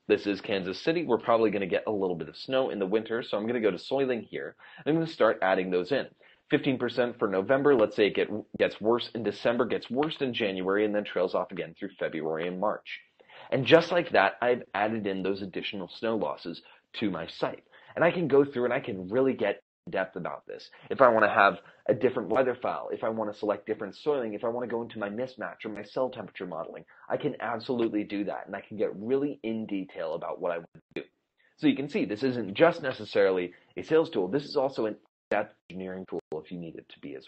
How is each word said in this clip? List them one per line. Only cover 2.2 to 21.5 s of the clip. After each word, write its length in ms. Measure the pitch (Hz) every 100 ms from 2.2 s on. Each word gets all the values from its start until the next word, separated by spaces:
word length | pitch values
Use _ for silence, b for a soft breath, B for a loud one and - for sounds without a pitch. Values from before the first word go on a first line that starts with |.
| 78
of 80 | -
snow 320 | - 131 131
in 100 | 101
the 60 | 92
winter, 360 | 110 113 113
so 160 | 131 107
I'm 80 | 110
gonna 140 | 123
go 100 | 110
to 80 | 87
soiling 440 | - 135 131 117
here, 340 | - 69 73 - B B
and 100 | 135
I'm 80 | 160
gonna 100 | 160
start 320 | - 113 -
adding 300 | 95 95 92
those 220 | 90 90
in. 160 | 131 - - b b -
Fifteen 280 | 147 147 127
percent 400 | 120 131 120 -
for 80 | 107
November. 480 | 95 98 135 143
Let's 220 | 131 104 -
say 120 | 101
it 60 |
get, 140 | - - 104 - -
gets 220 | 92 -
worse 300 | 104 120 -
in 80 | 120
December, 420 | 104 - 123 120
gets 260 | 117 95 -
worse 300 | 123 156 151
in 140 | 131
January, 500 | 113 104 95 92 101
and 100 | 107
then 100 | 104
trails 300 | 101 92 90
off 160 | 92 90
again 240 | 87 80 82
through 120 | 98 -
February 480 | 80 80 78 80 87
and 140 | 92
March. 400 | 104 - - - - _ B B B
And 140 | 131
just 260 | 117 160 165
like 200 | 175 -
that, 240 | 104 98 -
I've 200 | 123 123 -
added 320 | 95 107 113 98
in 160 | 95
those 200 | 95 101
additional 460 | 101 87 - 101 87
snow 280 | - 113 113
losses 460 | 76 69 87 80 b b _ -
to 100 | 107
my 160 | 85 82
site. 380 | - 139 - _ B B -
And 80 |
I 60 | 165
can 180 | 175 156
go 160 | 139
through 220 | 143 123 120
and 80 |
I 40 | 127
can 300 | 127 95 90
really 240 | 120 135
get 300 | 113 104 - _ _ -
in 40 |
depth 240 | 98 92
about 320 | 92 80 69 -
this. 240 | - - B B
If 120 | 110
I 80 | 127
wanna 240 | 110 104
have 260 | 107 101